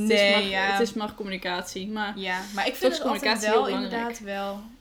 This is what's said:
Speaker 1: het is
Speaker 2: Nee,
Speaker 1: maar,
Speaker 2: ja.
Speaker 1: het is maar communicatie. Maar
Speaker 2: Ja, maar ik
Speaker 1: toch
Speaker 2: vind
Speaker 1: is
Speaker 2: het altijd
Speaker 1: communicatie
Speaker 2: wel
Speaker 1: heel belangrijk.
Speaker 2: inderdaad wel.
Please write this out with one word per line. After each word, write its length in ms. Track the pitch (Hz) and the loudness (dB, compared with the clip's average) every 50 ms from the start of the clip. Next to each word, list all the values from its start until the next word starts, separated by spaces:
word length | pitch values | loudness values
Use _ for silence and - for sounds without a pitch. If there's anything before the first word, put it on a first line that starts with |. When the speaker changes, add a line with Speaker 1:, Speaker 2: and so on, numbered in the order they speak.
Speaker 1:
het 100 | 208 214 | 2 4
is 100 | 220 208 | 6 6
Speaker 2:
Nee, 100 | 202 202 202 | 6 6 6
Speaker 1:
maar, 100 | 202 202 | 4 2
Speaker 2:
ja. 300 | 196 190 190 190 196 196 | 2 0 0 2 2 2
Speaker 1:
het 80 | 196 | 2
is 120 | 190 196 202 | 2 0 0
maar 220 | 226 214 208 208 | -2 -4 -6 -6
communicatie. 760 | - 214 202 190 180 185 185 180 180 190 185 - 196 185 208 | -6 -8 -6 -6 -4 -4 -4 -4 -4 -4 -6 -8 -8 -8 -6
Maar 300 | 214 214 208 202 208 202 | -4 -4 -4 -4 -4 -6
Speaker 2:
Ja, 220 | 190 190 185 185 190 202 202 | -4 -4 -4 -4 -6 -6 -4
maar 120 | 202 190 | -2 -2
ik 40 | 254 | -2
Speaker 1:
toch 100 | 254 - | 0 2
Speaker 2:
vind 120 | - - 339 | 2 2 2
Speaker 1:
is 60 | 311 | 2
Speaker 2:
het 80 | 285 | 0
altijd 160 | 254 208 196 - | 0 0 0 2
Speaker 1:
communicatie 260 | 220 220 214 208 214 | 0 0 2 2 4
Speaker 2:
wel 180 | 214 226 208 | 4 4 4
Speaker 1:
heel 80 | 202 196 | 2 0
belangrijk. 440 | 196 202 - 233 233 233 240 240 - | -2 -2 -2 -4 -4 -4 -4 -6 -8
Speaker 2:
inderdaad 20 | |
wel. 400 | 220 196 196 196 196 202 202 208 214 226 233 - | -8 -8 -6 -6 -6 -6 -6 -8 -12 -14 -18 -20